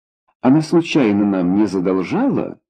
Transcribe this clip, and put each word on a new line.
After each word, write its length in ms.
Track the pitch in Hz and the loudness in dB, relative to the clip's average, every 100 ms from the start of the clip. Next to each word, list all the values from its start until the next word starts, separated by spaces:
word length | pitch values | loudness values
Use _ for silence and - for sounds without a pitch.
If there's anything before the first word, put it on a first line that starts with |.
| _ _ _ _ | _ _ _ _
Она 200 | 127 156 | 2 2
случайно 640 | 156 170 165 156 113 101 101 | 2 0 0 0 2 2 0
нам 300 | 95 90 98 | 0 0 0
не 120 | 107 | 0
задолжала? 920 | 95 90 95 90 175 269 147 90 - _ | -2 -2 -2 -2 -2 -2 -2 -6 -12 _